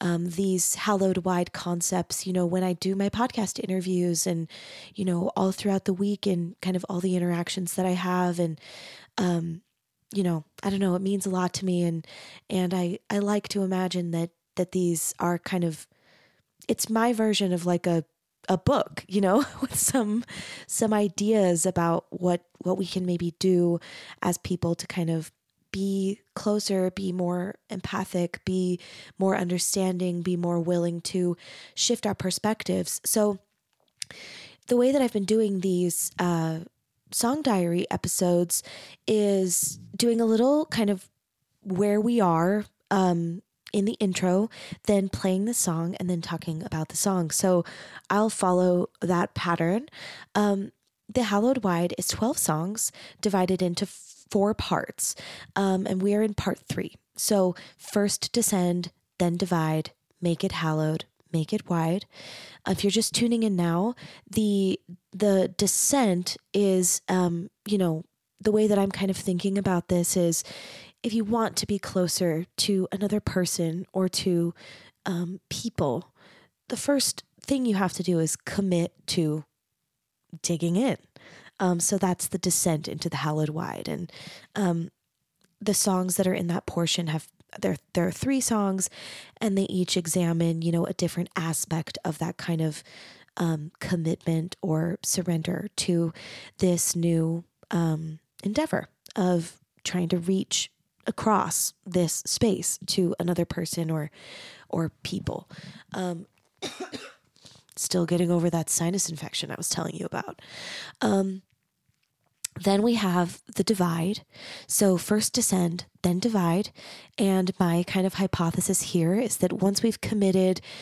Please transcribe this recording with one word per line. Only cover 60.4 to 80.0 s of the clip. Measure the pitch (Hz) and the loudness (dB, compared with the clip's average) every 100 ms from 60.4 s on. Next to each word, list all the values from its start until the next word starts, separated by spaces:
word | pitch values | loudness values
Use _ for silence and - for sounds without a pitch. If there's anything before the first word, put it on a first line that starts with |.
It | 196 | -2
Hallowed, | - 160 156 156 156 - _ _ | -2 0 0 0 -2 -6 _ _
Make | 165 156 | -4 -2
It | 214 - | -4 -2
Wide. | 170 160 185 - - - - - - - | 0 2 0 -4 -18 -18 -18 -18 -10 -4
Uh, | |
if | 185 | 0
you're | 202 | 2
just | 208 220 | 2 0
tuning | - 233 233 | 0 2 2
in | 220 185 | 2 2
now, | 170 170 214 247 - - - | 2 2 0 -2 -12 -20 -6
the, | - 214 202 190 - - 175 _ | 0 2 4 2 0 -6 -20 _
the | 185 208 190 185 - | 0 4 4 2 2
Descent | 202 - - 277 226 180 180 - _ | 0 2 2 4 4 2 0 -8 _
is, | 202 196 185 175 - - | 2 4 4 2 0 0
um, | 185 180 170 190 _ - | 2 2 0 -6 _ -2
you | 202 | 2
know, | 180 160 - _ _ - | 2 0 -6 _ _ -4
the | 220 | 2
way | 214 214 | 4 6
that | 202 | 4
I'm | 196 | 2
kind | 190 196 | 0 -2
of | 185 | -2
thinking | - 175 196 196 | 0 0 0 0
about | 196 180 - | 0 0 2
this | 175 170 185 | 2 2 2
is | 170 160 - - - - - _ | 2 2 -4 -12 -16 -18 -20 _
if | 233 | -4
you | 226 | -2
want | 208 233 226 - | 0 0 0 -2
to | - | -2
be | 202 | -2
closer | - 185 175 - 180 160 180 - | -2 0 0 2 0 0 -4 -2
to | - 196 185 | 0 2 0
another | 196 202 208 | -2 -2 -2
person | - 190 175 - 165 165 - | 0 0 0 0 -2 -2 -4
or | 190 185 | 0 0
to, | - 190 175 170 - - - - _ - | 0 2 2 2 -4 -14 -20 -20 _ -4
um, | 175 175 190 - | -4 -4 -8 -10
people, | - 233 - 151 123 - _ - - _ _ - | -8 -6 -2 0 0 -4 _ -20 -20 _ _ -10
the | - | -6
first | - 285 - - - _ | 0 2 0 -4 -12 _
thing | - 277 | -4 0
you | 247 196 | 2 2
have | 185 | 0
to | - | -2
do | 180 170 | 0 2
is | 160 - | 0 -2
commit | - - 196 175 175 _ - | -6 -2 0 2 0 _ -6
to | - 156 156 - _ _ _ _ _ | 0 0 -2 -6 _ _ _ _ _